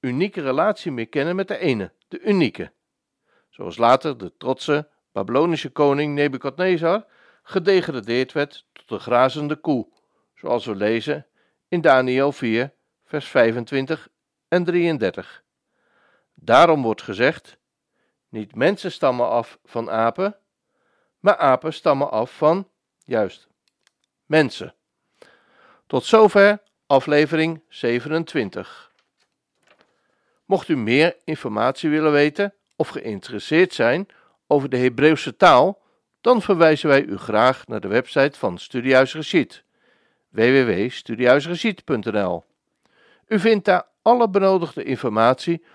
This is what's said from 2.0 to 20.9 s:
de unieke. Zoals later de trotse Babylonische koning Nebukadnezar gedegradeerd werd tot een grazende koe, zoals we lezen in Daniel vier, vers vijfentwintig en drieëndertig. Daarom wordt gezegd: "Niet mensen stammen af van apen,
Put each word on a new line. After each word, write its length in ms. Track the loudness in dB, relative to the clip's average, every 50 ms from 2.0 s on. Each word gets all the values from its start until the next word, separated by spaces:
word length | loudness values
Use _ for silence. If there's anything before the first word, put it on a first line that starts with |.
| _ _
de 120 | -16 -6
unieke. 520 | -2 0 2 2 2 0 -2 -6 -12 -14 _ _ _ _ _ _ _ _ _ _ _ _ _ _ _ _
Zoals 280 | _ -14 -14 -14 -4
later 420 | 0 2 2 2 2 0 -6 -10 -10
de 180 | -12 -16 -16
trotse 520 | _ -8 -6 -6 -6 -4 -2 -2 -2 -2 -8 _ _ _ _ _
Babylonische 580 | -8 -6 -2 0 0 0 0 -2 -4 -6 -10
koning 440 | -2 0 0 0 2 0 -2 -4 -2
Nebukadnezar 920 | -2 -2 -2 -4 -6 -8 -10 -6 -4 -2 -2 -2 0 0 -2 -2 -2 -6 _ _ _ _ _ _ _ _
gedegradeerd 880 | -8 -6 -2 0 2 2 2 0 -2 -6 -8 -6 -4 -2 -2 -2 -2 -4
werd 340 | -6 -6 -6 -8 -16 -20 _ _
tot 180 | -20 _ _
een 100 | -12 -10
grazende 560 | -6 -2 2 2 2 2 0 -4 -6 -8 -8
koe, 320 | -6 -4 -4 -4 -4 -4 -8 _ _ _ _ _ _ _ _ _
zoals 320 | _ -6 -4 -4 -4 -4
we 80 | -6 -6
lezen 520 | -4 -2 -2 -2 -2 -4 -6 -8 -8 -10 _ _ _ _ _ _ _ _ _
in 120 | -6 2
Daniel 520 | 4 6 6 6 4 2 0 0 0 0 -2
vier, 400 | -4 -4 -2 -2 -2 -2 -4 -8 _ _ _ _ _ _
vers 240 | _ -10 -10 -10 -2
vijfentwintig 800 | 2 4 4 4 2 -2 -6 -6 -6 -6 -4 -4 -6 -8 -10 _ _ _ _ _ _ _ _ _
en 160 | -2 -2 0
drieëndertig. 800 | 0 0 0 0 0 0 -2 -2 -4 -4 -6 -12 -18 -20 -20 _ _ _ _ _ _ _ _ _ _ _ _ _ _ _ _ _ _ _
Daarom 480 | _ -2 4 6 6 6 6 4 2 0
wordt 200 | -2 -4 -4 -6
gezegd: 560 | -10 -4 -2 -2 -2 -2 -4 -12 _ _ _ _ _ _ _ _ _ _ _ _ _ _ _ _ _
"Niet 260 | -14 -14 -14 -12 -6
mensen 380 | -2 0 0 0 -2 -6 -12 -6
stammen 360 | -2 -2 -2 0 0 -2 -2
af 300 | -2 -2 -4 -4 -12 _ _
van 260 | _ -10 -8 -8 -4
apen, 460 | -2 -2 -2 -2 -2 -2 -6 -6 -6 -10 _ _ _ _ _ _ _ _ _ _